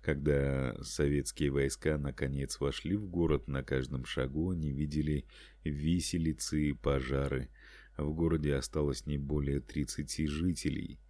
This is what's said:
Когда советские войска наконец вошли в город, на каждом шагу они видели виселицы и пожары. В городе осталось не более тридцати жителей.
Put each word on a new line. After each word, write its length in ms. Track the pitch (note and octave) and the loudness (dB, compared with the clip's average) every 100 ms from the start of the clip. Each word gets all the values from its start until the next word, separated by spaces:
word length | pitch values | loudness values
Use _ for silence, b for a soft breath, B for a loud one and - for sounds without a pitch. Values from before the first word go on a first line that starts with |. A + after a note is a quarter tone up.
Когда 720 | - C#2+ C#2+ C#2+ C#2 C2+ C2 - | 0 0 4 4 4 2 0 -4
советские 680 | - - D2 C#2+ C2+ - C#2+ | -8 0 4 4 0 0 0
войска 460 | C#2 C2+ - D#2 D2+ | 2 0 0 0 0
наконец 640 | C#2 B1+ C#2 C#2 C2+ - | -2 -2 -2 -2 -4 -2
вошли 380 | C#2 C#2 - G2+ | -2 -2 -2 -2
в 100 | G2+ | -2
город, 400 | F2 E2 D2 - | 0 4 2 0
на 160 | C2+ | -4
каждом 400 | C2 C2 B1+ C2+ | 0 -2 0 -4
шагу 460 | B1+ - C2 D2 F2+ | -4 -2 -2 0 0
они 240 | F2+ D2+ | 0 -2
видели 500 | C#2 D2+ D2+ D2 D2 - B B B | 0 0 0 0 0 -2 B B B
виселицы 1080 | D#2 C#2+ D#2 F2+ - F2 D#2+ D2+ - D2+ D2 | -4 0 2 2 2 0 0 -2 -2 2 2
и 20 | |
пожары. 760 | C#2 D2 C#2 C2 C2+ C#2 C2+ B1+ B B B B - | 2 2 2 2 0 0 -2 -4 B B B B -4
В 160 | D2 | -2
городе 440 | D#2 E2 D#2+ D2 C#2 | 2 2 4 2 0
осталось 500 | - D#2 D2 C2 - | 0 0 0 0 -2
не 120 | D2 | -4
более 440 | C#2 D2 C#2 C#2+ | 0 0 2 0
тридцати 680 | - C#2 C#2+ - C#2+ - D2+ | -2 -4 -4 -4 -6 -2 -2
жителей. 720 | D2 F2+ D#2+ D2+ C#2 - - | 2 0 0 -2 -2 -6 -12